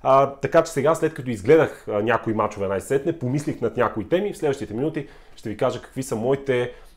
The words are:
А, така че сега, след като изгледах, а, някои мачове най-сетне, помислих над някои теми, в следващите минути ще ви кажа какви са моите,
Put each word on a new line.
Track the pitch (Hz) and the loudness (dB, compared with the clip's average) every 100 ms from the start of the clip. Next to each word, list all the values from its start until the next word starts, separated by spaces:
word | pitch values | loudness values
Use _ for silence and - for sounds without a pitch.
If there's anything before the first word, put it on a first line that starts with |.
А, | 131 135 139 | 6 4 4
така | - - 165 | -2 2 2
че | 165 | 2
сега, | - 131 | 0 0
след | 160 160 | 2 0
като | - 127 | -2 -8
изгледах, | 110 95 160 127 - - | -6 6 6 6 -2 -4
а, | 104 | -2
някои | 110 113 - | 2 2 0
мачове | 107 104 101 98 | 0 0 -2 -2
най-сетне, | 95 - - 170 165 | -2 0 -2 0 -4
помислих | 123 147 147 - | -2 -2 -4 -4
над | 226 123 | -4 0
някои | 117 113 92 | 0 -2 -2
теми, | 175 208 | 0 0
в | 185 | -2
следващите | 151 139 - | -2 -2 -6
минути | 110 151 156 - - - - | -4 -4 -4 -10 -16 -20 -12
ще | 113 | -10
ви | 104 | -2
кажа | 131 120 | -2 -2
какви | - - | -10 -10
са | - 113 | -6 -4
моите, | 120 139 175 123 123 - - | 0 -2 0 -2 -2 -8 -20